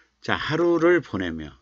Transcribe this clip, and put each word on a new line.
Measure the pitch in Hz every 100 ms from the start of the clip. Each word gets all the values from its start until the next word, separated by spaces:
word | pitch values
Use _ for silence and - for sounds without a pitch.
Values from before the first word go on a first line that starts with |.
| _ _
자, | - 95
하루를 | - 156 170 170 165 175
보내며, | - 95 90 80 76 -